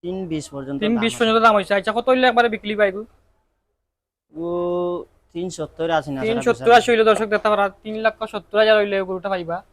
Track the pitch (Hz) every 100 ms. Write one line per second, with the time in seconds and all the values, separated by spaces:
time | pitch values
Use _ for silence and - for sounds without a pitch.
0 | 175 185 185 156 143 139 135 139 214 226
1 | 226 226 226 226 226 208 185 202 190 220
2 | 240 254 254 240 233 214 208 208 208 190
3 | 220 _ _ _ _ _ _ _ _ _
4 | _ _ _ 151 170 175 175 175 175 175
5 | - _ _ 170 185 170 151 - 165 160
6 | 139 135 220 233 240 233 233 240 226 226
7 | 220 208 214 208 214 208 202 190 220 214
8 | 220 214 220 214 - 208 220 214 208 196
9 | 185 185 185 190 170 170 -